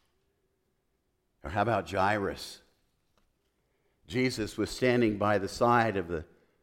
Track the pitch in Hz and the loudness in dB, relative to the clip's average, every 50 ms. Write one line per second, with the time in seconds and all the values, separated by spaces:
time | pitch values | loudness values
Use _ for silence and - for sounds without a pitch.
0 | _ _ _ _ _ _ _ _ _ _ _ _ _ _ _ _ _ _ _ _ | _ _ _ _ _ _ _ _ _ _ _ _ _ _ _ _ _ _ _ _
1 | _ _ _ _ _ _ _ _ - 76 90 104 104 117 110 98 85 78 98 95 | _ _ _ _ _ _ _ _ -12 -6 -2 0 0 2 0 0 -2 -2 0 2
2 | 95 101 107 104 98 82 71 - - - - - _ _ _ _ _ _ _ _ | 2 2 2 0 -2 -4 -4 -6 -12 -16 -16 -20 _ _ _ _ _ _ _ _
3 | _ _ _ _ _ _ _ _ _ _ _ _ _ _ _ _ _ _ _ _ | _ _ _ _ _ _ _ _ _ _ _ _ _ _ _ _ _ _ _ _
4 | _ 73 92 127 127 127 127 113 104 98 - 110 101 - - - 131 127 120 120 | _ -6 -2 0 0 0 0 -4 -6 -6 -2 -4 -4 -4 -2 0 2 2 4 4
5 | 117 107 104 98 101 104 104 98 98 95 - - 120 120 120 117 113 110 95 98 | 2 2 2 0 0 2 2 0 0 -4 -2 0 2 4 4 4 2 2 0 -2
6 | 85 85 87 76 73 - _ _ _ _ _ _ | -4 -4 -6 -8 -8 -12 _ _ _ _ _ _